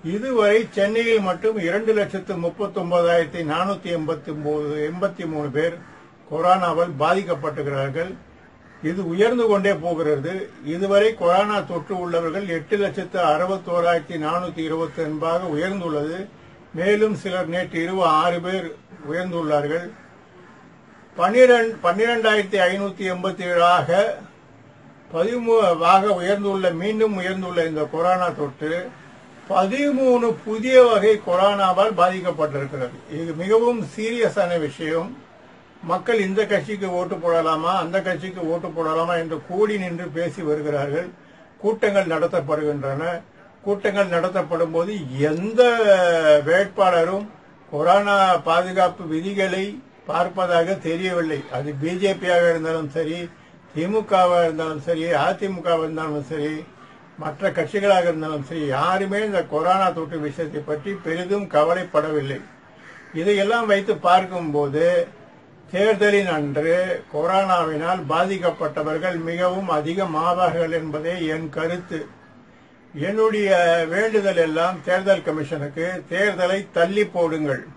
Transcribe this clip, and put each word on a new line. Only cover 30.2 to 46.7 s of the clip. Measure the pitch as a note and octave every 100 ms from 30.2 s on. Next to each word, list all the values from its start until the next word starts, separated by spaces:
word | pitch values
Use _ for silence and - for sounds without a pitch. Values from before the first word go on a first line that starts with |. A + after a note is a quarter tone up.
| A#3 E3+
புதிய | A3 A3 B3 B3+ A#3+
வகை | G#3+ G#3 G#3 -
கொரோனாவால் | F3+ G3 G3+ F#3+ F3+ A3 F3+
பாதிக்கப்பட்டிருக்கிறது. | F3+ F#3 F3+ D#3 D3+ C#3 C#3 C#3 B2 - - D#3
இது | E3 D#3
மிகவும் | F#3+ A3+ A#3+ A#3 D3+
சீரியஸான | - A3 A#3 A3 G#3 F3+ E3+ D3
விஷயம். | - D#3 E3 G3 - - - - - - - E3
மக்கள் | F#3 - A3+ F#3+
இந்த | G3 G#3
கட்சிக்கு | G3 D3+ G3+ F#3+ F3+
ஓட்டு | F3 E3+
போடலாமா, | E3+ E3 D#3+ D#3 E3+ F#3+
அந்த | E3 F#3+
கட்சிக்கு | F#3 E3 F#3 F#3 D#3+
ஓட்டு | E3+ E3+ D#3
போடலாமா | D#3 D#3+ E3 E3+
என்று | E3 D#3+ -
கூடி | F3+ G#3+ G#3
நின்று | F3+ E3+ F3 D3+
பேசி | E3+ -
வருகிறார்கள். | D#3 D3+ D3 C#3+ C#3+ D3+ F3+ - - - - _
கூட்டங்கள் | G#3 A3 G#3+ G3 F3
நடத்தப்படுகின்றன. | D#3+ E3+ F3 C#3+ D#3 D3+ D3 C3+ C#3 E3+ E3+ - - - - G3+
கூட்டங்கள் | G3+ G#3 G3 F#3+
நடத்தப்படும் | E3+ F3 F#3 D#3 E3 E3
போது | E3 F3+ G#3 C3+ C3
எந்த | D3+ D#3+ G3+ A3+ B3 A#3 G#3 F#3+ F3 E3 D#3 D3 C#3+
வேட்பாளரும் | F3 G3